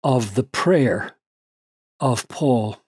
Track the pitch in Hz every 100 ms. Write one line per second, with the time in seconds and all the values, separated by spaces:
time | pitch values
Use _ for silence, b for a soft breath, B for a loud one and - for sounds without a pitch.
0 | 139 127 107 107 - - 175 180 123 87
1 | - _ _ _ _ _ _ _ _ _
2 | 135 117 - - 147 120 107 101